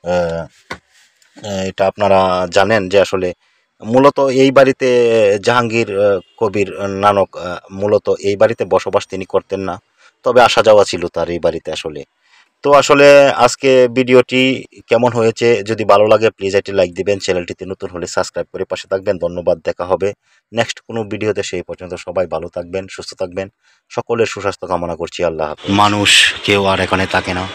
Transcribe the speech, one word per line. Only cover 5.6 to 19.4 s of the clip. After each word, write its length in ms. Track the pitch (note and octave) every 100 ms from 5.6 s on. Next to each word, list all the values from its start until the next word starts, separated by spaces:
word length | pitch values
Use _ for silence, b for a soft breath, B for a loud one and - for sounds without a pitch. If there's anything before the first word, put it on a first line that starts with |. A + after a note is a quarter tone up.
| A#2 A2+ G#2+ G2
আহ, 200 | G#2 F#2+ - _
কবির 440 | A2 F#2 F#2+ F#2
নানক, 540 | G2+ G2 G2+ G2+ F#2 -
আহ, 220 | F2 F2 _
মূলত 400 | G2 G2+ G#2 - F#2+
এই 180 | G2+ G2
বাড়িতে 280 | A2 A2+
বসবাস 440 | G2+ - - G2 -
তিনি 160 | F#2+
করতেন 360 | F#2+ F#2+ - F#2+
না, 220 | F#2+ F2+ _ b b b
তবে 180 | C3 B2
আসা 220 | A2+ -
যাওয়া 220 | A2 G#2+
ছিল 240 | G2 F2+ E2+
তার 220 | - E2
এই 80 | E2+
বাড়িতে 340 | E2 E2 -
আসলে। 320 | D#2 D#2+ D2 C#2+ _ b b b _
তো 100 | C#3+
আসলে 580 | C#3+ C3 C#3+ C#3+ C#3+ C#3
আজকে 580 | - B2 - C3+ C3 B2
ভিডিওটি 760 | A#2+ B2 B2+ - B2+ C3 B2 - - -
কেমন 260 | A#2 A#2+
হয়েছে, 500 | A#2 A2+ A2 A#2 A2+
যদি 220 | G#2 A2
ভালো 220 | G#2 G2+ G#2+
লাগে 240 | G#2+ A2
প্লিজ 260 | _ G2 G2
একটি 160 | G2
লাইক 220 | G2 F2+
দিবেন, 240 | F2 F#2+ G2
চ্যানেলটিতে 480 | - F2+ F2 F#2+ F#2
নতুন 240 | F#2+ F#2
হলে 160 | F2 E2+
সাবস্ক্রাইব 400 | - F#2 F2 E2+
করে 120 | F2+
পাশে 240 | F#2 F#2 -
থাকবেন। 300 | G2 F#2+ F#2
ধন্যবাদ, 420 | F2 F2